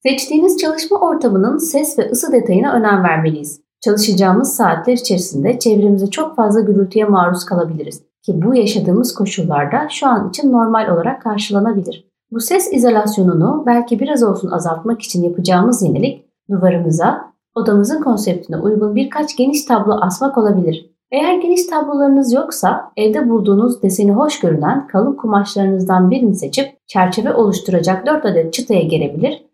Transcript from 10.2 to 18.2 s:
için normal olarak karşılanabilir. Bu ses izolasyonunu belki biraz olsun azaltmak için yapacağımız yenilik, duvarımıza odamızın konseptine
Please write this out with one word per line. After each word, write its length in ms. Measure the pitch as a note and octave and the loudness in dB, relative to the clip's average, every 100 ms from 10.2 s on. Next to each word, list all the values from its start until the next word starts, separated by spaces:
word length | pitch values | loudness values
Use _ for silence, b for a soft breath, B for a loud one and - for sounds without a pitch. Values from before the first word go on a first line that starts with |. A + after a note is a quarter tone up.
| F#3+ | -2
için 220 | F3+ C#4+ | -2 2
normal 380 | A#3+ A3+ A3+ A3 | 2 2 0 0
olarak 320 | E3+ E3+ - | 0 -2 -4
karşılanabilir. 840 | A3+ G#3 - G3+ G#3+ G3+ F3 - _ _ _ | -6 -6 -2 -2 0 -2 -4 -10 _ _ _
Bu 80 | A3+ | -8
ses 340 | - F#4 - | -2 -2 0
izolasyonunu 920 | C4 A#3+ A3 G#3 G#3 F3+ E3 F#3 D4+ B3 | 2 2 2 0 2 2 2 0 0 0
belki 340 | A#3+ A#3+ A3 | 0 0 -2
biraz 240 | C4+ C#4+ | 0 0
olsun 280 | A3+ F#3 F#3+ | 0 0 -4
azaltmak 500 | F3 E3 E3 F3+ A#3 | -4 -4 -6 -4 -6
için 220 | - F3+ | -4 -2
yapacağımız 600 | F3 F3 F3+ F3+ A3 A#3+ | -2 -2 0 2 2 2
yenilik, 420 | E3+ C#3 B3+ - _ _ _ | 0 0 -2 -4 _ _ _
duvarımıza 800 | G3 F3+ F3 E3 D#3+ F#3 - - _ _ - | 0 2 2 0 0 0 -2 -10 _ _ -4
odamızın 460 | A3 G#3 G#3 D4+ | 2 2 2 0
konseptine 560 | C#4 G#3+ | -2 -2